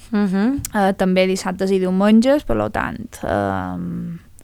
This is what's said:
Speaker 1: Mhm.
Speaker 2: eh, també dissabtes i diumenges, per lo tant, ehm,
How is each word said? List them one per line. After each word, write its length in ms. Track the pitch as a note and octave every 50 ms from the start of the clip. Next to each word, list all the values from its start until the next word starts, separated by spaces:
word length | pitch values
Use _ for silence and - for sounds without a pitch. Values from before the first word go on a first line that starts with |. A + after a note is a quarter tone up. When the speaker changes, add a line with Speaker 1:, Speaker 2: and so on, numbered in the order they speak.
| - - A3+
Speaker 1:
Mhm. 500 | G#3 G#3 F#3+ F#3 G3 G3+ B3 C#4 C#4+ - - -
Speaker 2:
eh, 180 | G#3+ G3 F#3+ F#3+
també 300 | - F#3+ F#3 F#3 F#3 F#3
dissabtes 440 | F#3+ F#3+ F#3+ - F#3+ F#3 F#3 F#3+ F#3+ G3
i 60 | F#3+
diumenges, 640 | F#3 F3+ F#3 F#3+ G3 G#3 A3 A3+ A3+ C4 C#4+ D4+ -
per 120 | - -
lo 140 | - G#2 G#2+
tant, 480 | - - - - - - - - - - -
ehm, 960 | - F2+ G2+ G2+ G2 F#2+ F#2+ F#2 F#2 F2+ F2 F2 F2 E2+ F2 F3 E3+ E3+ E3+ - - - -